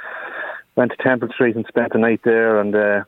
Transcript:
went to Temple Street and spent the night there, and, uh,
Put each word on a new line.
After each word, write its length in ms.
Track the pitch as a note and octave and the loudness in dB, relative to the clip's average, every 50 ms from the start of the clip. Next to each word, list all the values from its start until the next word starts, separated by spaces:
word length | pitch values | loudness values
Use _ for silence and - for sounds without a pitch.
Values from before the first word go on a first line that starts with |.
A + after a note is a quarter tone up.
| - - - - - - - - - - - - - _ - | -14 -14 -14 -12 -12 -12 -12 -10 -10 -10 -12 -14 -16 _ 0
went 140 | - B2 A#2 | 0 0 0
to 80 | - - - | 0 -2 0
Temple 260 | C3+ C3 A#2+ A#2+ A2 | 0 0 0 -2 -4
Street 240 | - - B2+ A#2+ G#2+ | -2 0 2 2 2
and 120 | A#2 A2 - | 0 -4 -4
spent 260 | - B2 A#2 A2+ - | -2 -2 -2 0 0
the 60 | A2+ | 2
night 220 | A2 A#2 A2+ G2+ - | 2 2 2 2 2
there, 360 | A#2+ A2+ A2+ A2+ A2+ A2 G#2+ | 2 2 4 4 4 2 2
and, 140 | G2+ G#2 G2+ | 2 2 2
uh, 300 | G#2 G#2 G#2 G#2 G2+ G2+ | 2 2 2 0 0 -2